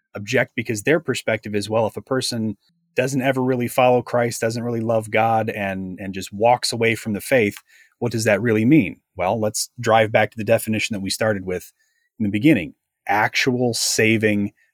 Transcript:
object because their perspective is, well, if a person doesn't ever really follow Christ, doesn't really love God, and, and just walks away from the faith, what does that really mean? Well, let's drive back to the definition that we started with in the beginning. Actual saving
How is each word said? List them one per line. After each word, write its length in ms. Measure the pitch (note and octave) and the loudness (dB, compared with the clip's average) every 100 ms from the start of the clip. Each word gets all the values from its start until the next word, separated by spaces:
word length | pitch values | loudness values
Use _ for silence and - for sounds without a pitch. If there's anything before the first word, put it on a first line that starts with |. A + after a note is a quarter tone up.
| _ | _
object 380 | G2+ G#2 B2 A#2+ | -12 -2 0 0
because 280 | - A2+ A2 | -2 -4 -2
their 180 | G2 E3 | 2 2
perspective 540 | E3 A#2+ - A2 G#2+ | 2 -4 -2 -4 -2
is, 160 | G#2 G2+ | -6 -2
well, 160 | A2 G#2+ | 0 0
if 100 | - | -4
a 60 | |
person 540 | - C3 B2+ A#2+ A2 G#2 _ _ _ | -4 -2 -2 -2 -4 -6 _ _ _
doesn't 280 | - C3 C#3 | -4 -2 0
ever 200 | C3+ C3 | 0 0
really 260 | B2+ B2+ A#2+ | 0 0 -2
follow 340 | - B2+ B2 | 2 4 4
Christ, 380 | A#2+ B2 A#2+ A2+ | 2 -2 -2 -2
doesn't 220 | A2+ A#2 | -4 -4
really 180 | A#2 A#2 | -4 -4
love 300 | A2+ A2+ G#2+ | 0 -2 0
God, 380 | G#2+ A2+ A2+ A2 | 0 2 2 0
and, 500 | A2 G2 F#2+ F#2+ F2+ | -4 -4 -4 -8 -10
and 140 | G2 | -10
just 200 | F#2+ F#2 | -10 -8
walks 400 | G2+ A2+ B2 - | 0 2 2 0
away 220 | A#2 A2+ | 0 0
from 200 | A2+ - | 0 -2
the 60 | G2+ | -6
faith, 360 | - C3+ G#2 - _ _ _ - | 0 2 2 -2 _ _ _ -6
what 140 | A#2+ | -4
does 120 | A2+ | -2
that 180 | A2 G2+ | 2 2
really 220 | A#2+ A2 | 2 2
mean? 360 | A2+ D#3 F#2 - _ - | 6 6 4 -2 _ -4
Well, 240 | F2+ A2+ | -2 0
let's 300 | G#2+ - - - | -2 -4 -8 -4
drive 320 | A2+ A2 A2 | 4 4 6
back 180 | A#2 G#2+ | 4 2
to 40 | - | -2
the 80 | |
definition 500 | G#2+ A2+ - G#2+ - | 0 0 2 -2 -2
that 60 | G#2 | -4
we 100 | F#2+ | -6
started 360 | - A2 G#2 F#2 | -2 -2 -2 -4
with 260 | F2+ - _ _ _ _ - | -6 -8 _ _ _ _ -4
in 60 | |
the 60 | G#2+ | -2
beginning. 440 | G#2 C#3 C3 C3+ - _ _ - | 0 0 -2 -10 -14 _ _ -4
Actual 680 | G2+ A2+ - - B2 B2 | -2 0 -2 -2 0 -2
saving 800 | A2+ - - A2 A2+ G#2+ G#2 G2+ _ _ | -2 -4 0 2 2 2 0 -2 _ _